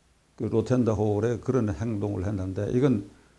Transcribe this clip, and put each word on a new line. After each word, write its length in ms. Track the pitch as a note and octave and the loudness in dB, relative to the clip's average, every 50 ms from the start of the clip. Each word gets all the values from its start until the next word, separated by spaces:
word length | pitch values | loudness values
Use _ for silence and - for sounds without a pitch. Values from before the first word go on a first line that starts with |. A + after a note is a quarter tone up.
| _ _ _ _ _ _ _ | _ _ _ _ _ _ _
그 80 | - A#2 | -6 -4
로텐다 480 | G#2 G#2+ A2+ G#2+ - B2+ B2+ A#2+ A#2 | 0 2 2 2 2 2 2 4 2
홀에 460 | A2 - G#2+ G#2+ G#2 G#2 G#2+ A#2+ A#2+ F#2+ | 2 2 2 2 2 2 0 0 -2 -2
그런 360 | - - B2+ C3 A2+ G#2 F#2 | -2 0 0 0 2 0 -2
행동을 520 | - A2+ A#2+ A2 G2+ G#2+ G#2 G2+ G2 F2+ | -2 -4 -4 -4 -2 -2 -4 -4 -4 -4
했는데 440 | G#2 G#2+ F#2+ F#2 F#2+ F#2+ G#2+ G#2 - | -4 -4 -4 -4 -4 -4 -4 -2 0
이건 360 | - B2 C#3 C#3+ A#2+ G2+ - - - - - _ _ | 2 2 4 4 2 2 -2 -8 -16 -20 -20 _ _